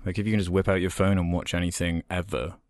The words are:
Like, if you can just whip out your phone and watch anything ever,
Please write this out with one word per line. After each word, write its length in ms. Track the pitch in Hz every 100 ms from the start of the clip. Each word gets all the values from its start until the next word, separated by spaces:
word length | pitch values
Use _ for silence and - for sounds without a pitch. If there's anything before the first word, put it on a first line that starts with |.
| -
Like, 120 | 92
if 80 | 104
you 60 |
can 80 | 107
just 100 | 90
whip 180 | 92 95
out 140 | 95
your 80 | 92
phone 280 | - 95 98
and 140 | 87
watch 200 | 87 -
anything 500 | 87 87 - 85 82 -
ever, 460 | 90 87 62 67 - _